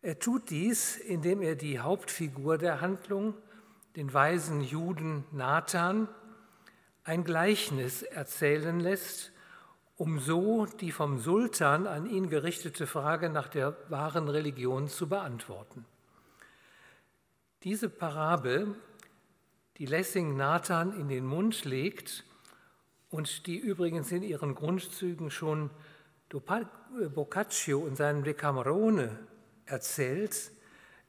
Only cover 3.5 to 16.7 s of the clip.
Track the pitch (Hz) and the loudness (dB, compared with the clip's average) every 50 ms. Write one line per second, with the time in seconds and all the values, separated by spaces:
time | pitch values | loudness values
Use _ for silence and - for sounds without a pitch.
3.5 | - - - - - _ - _ _ 165 147 139 127 143 135 151 175 180 151 151 | -20 -20 -20 -20 -20 _ -20 _ _ -6 -6 0 4 6 6 6 4 2 0 0
4.5 | 160 147 143 127 139 156 165 175 185 151 156 160 156 147 139 - 147 143 127 131 | 0 0 0 0 -2 -2 -2 -2 -4 -2 -2 -2 -2 -4 -6 -6 -6 -4 0 2
5.5 | 143 160 165 - - 180 170 175 190 214 220 208 - - - - - - - - | 2 2 2 2 0 2 2 2 2 2 0 -2 -4 -14 -20 -20 -20 -20 -20 -20
6.5 | _ _ - - _ _ _ _ _ _ _ - 160 170 175 156 170 160 170 196 | _ _ -20 -20 _ _ _ _ _ _ _ -2 -2 0 0 2 2 2 4 4
7.5 | 214 202 - - 147 131 123 127 131 - - - - 165 143 - - - 165 143 | 4 4 2 0 0 0 0 -2 -4 -6 -8 -8 -8 -8 -8 -8 -4 2 4 4
8.5 | 147 156 151 165 170 175 170 175 196 190 - - - - - - - - - - | 4 4 4 0 0 2 2 2 2 0 -2 -8 -10 -10 -12 -12 -16 -20 -20 -20
9.5 | - - - - - _ _ _ _ - 165 156 160 147 131 143 165 170 185 208 | -20 -20 -20 -20 -20 _ _ _ _ -4 -2 0 0 0 0 2 2 2 4 4
10.5 | 226 226 214 202 - - 190 170 151 - 160 147 139 127 113 147 175 208 247 233 | 4 2 2 0 -2 -6 -6 -6 -2 0 0 0 0 0 2 4 4 4 4 4
11.5 | - - 170 143 139 156 180 - 160 147 160 220 240 190 190 175 151 151 139 170 | 2 4 6 6 6 6 4 0 -2 -4 -4 -2 0 0 0 2 0 0 0 0
12.5 | 170 - - 160 143 - 156 131 - 156 135 151 160 160 165 170 156 151 135 - | -4 -4 -6 -8 -6 -6 -6 -4 -2 -2 0 0 0 2 0 0 0 -2 -4 -2
13.5 | - 156 131 143 151 - - - 165 135 147 156 151 170 160 147 143 151 156 147 | -2 0 0 0 -2 -6 -10 -8 -4 -4 -2 -2 -2 -2 -2 0 0 0 0 -2
14.5 | 135 127 123 123 127 131 143 147 - - 180 147 180 202 190 147 123 113 - - | -4 -2 -2 0 0 0 -2 -4 -4 -4 -2 -2 -2 -2 -2 -4 -8 -8 -10 -10
15.5 | 101 95 101 - - 127 117 - _ _ _ _ _ - _ _ _ _ - - | -12 -12 -12 -14 -16 -18 -18 -18 _ _ _ _ _ -20 _ _ _ _ -20 -20
16.5 | - _ _ - | -20 _ _ -20